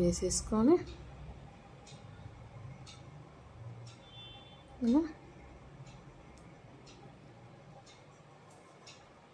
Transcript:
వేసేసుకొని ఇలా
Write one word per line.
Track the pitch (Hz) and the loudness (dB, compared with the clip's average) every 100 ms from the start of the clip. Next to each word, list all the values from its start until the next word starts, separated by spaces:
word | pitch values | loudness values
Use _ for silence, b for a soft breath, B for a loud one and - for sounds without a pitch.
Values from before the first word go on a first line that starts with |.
వేసేసుకొని | 175 175 185 - - 214 247 349 - - - - - - - - - - - - - - - - - - - - - - - - - - - - - - - - - - - - - - - - | 8 6 4 2 4 8 10 10 8 -8 -12 -12 -12 -12 -14 -16 -16 -16 -16 -14 -14 -12 -14 -12 -14 -12 -12 -12 -14 -14 -14 -14 -14 -16 -16 -12 -10 -10 -12 -14 -14 -14 -12 -14 -16 -16 -14 2
ఇలా | 233 285 330 - - - - - - - - - - - - - - - - - - - - - - - - - - 196 - - - - - - - - - - - - - - - | 8 10 8 -2 -14 -16 -16 -16 -16 -14 -14 -14 -16 -18 -18 -16 -16 -16 -18 -18 -18 -16 -16 -16 -18 -18 -18 -18 -16 -16 -18 -18 -18 -20 -20 -20 -18 -18 -18 -18 -18 -18 -18 -20 -20